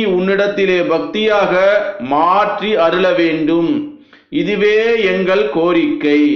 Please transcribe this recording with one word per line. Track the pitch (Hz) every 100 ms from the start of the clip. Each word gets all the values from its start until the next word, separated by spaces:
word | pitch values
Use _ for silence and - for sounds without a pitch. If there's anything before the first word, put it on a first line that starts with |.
உன்னிடத்திலே | 208 180 185 196 202 202 190 180
பக்தியாக | 170 160 147 214 214 208 190 180 196 208 - -
மாற்றி | 123 143 170 196 208 - 202 190
அருள | 165 180 185
வேண்டும். | 170 165 160 151 170 165 147 - - - - _
இதுவே | 143 170 208 208 214 226 233
எங்கள் | 190 185 185 196 208
கோரிக்கை. | 170 170 165 147 - 147 147 147